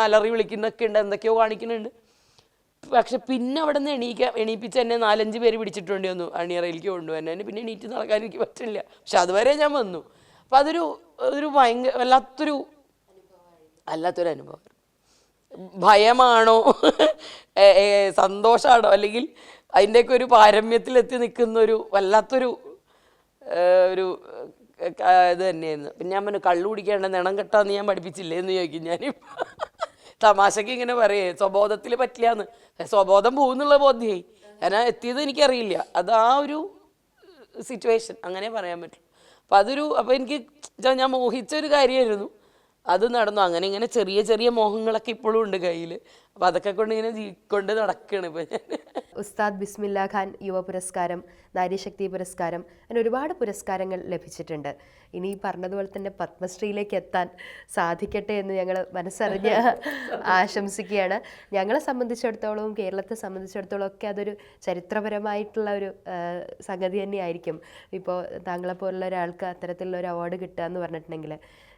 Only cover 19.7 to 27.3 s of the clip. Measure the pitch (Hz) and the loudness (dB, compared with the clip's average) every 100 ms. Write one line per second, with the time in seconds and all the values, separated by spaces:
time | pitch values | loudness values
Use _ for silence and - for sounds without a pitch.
19.7 | 185 202 233 240 247 247 233 208 208 220 | 4 6 6 6 2 6 8 10 8 4
20.7 | 233 269 254 202 247 233 - 226 226 220 | 0 2 2 2 0 -2 0 0 4 2
21.7 | 220 - 196 190 214 208 262 254 202 - | 2 0 0 4 2 2 0 -2 -4 -14
22.7 | - _ _ _ _ _ _ 262 175 180 | -20 _ _ _ _ _ _ -6 0 4
23.7 | 185 185 185 185 - - - - - _ | 6 4 2 -4 -6 -12 -18 -18 -20 _
24.7 | - 170 - 185 185 180 175 190 165 160 | -10 -8 0 4 6 6 2 -2 -2 -6
25.7 | 151 143 - 175 196 202 202 185 175 196 | -8 -10 -10 -6 -4 -4 -2 0 0 -2
26.7 | 214 190 202 190 185 180 | -4 -2 -2 -2 -2 -2